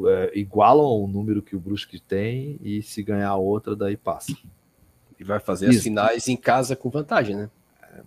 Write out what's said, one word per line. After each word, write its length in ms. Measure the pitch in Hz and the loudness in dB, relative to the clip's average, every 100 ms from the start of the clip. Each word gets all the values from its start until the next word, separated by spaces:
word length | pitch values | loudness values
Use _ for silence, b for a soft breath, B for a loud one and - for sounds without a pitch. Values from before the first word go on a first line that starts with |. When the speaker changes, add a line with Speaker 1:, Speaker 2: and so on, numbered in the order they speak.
| 92 | 2
Speaker 1:
é, 220 | 92 92 101 | 2 0 -2
igualam 480 | 98 104 107 147 147 | -2 4 6 6 4
o 220 | 110 98 | 2 -2
número 340 | 98 107 104 | -4 -2 -2
que 140 | - 98 | -4 -10
o 40 | |
Brusque 400 | 87 104 - 90 | -6 -8 -8 -18
tem 600 | - 98 107 127 139 143 | -6 -4 -2 -6 -8 -10
e 200 | 104 104 | -6 -6
se 200 | 107 - | -6 -10
ganhar 280 | 101 101 101 | -4 -2 0
a 60 | 98 | 0
outra, 380 | 95 107 110 104 | 0 0 -2 -4
daí 200 | 101 104 | -2 -2
passa. 400 | - - - - - _ _ _ _ _ _ _ | -4 -6 -8 -10 -14 _ _ _ _ _ _ _
Speaker 2:
E 40 | |
vai 160 | 92 104 | -4 -4
fazer 300 | - 87 101 | -2 0 4
Speaker 1:
Isso. 80 | 120 | 4
Speaker 2:
as 60 | |
finais 440 | 113 104 107 117 127 | 4 2 2 2 -2
em 80 | 123 | -2
casa 400 | - 123 127 127 | 2 2 0 -4
com 140 | 127 | -4
vantagem, 460 | 143 147 220 107 101 | -6 0 0 0 -4
né? 140 | 104 _ _ _ | -8 _ _ _
Speaker 1:
É, 200 | - - | -20 -20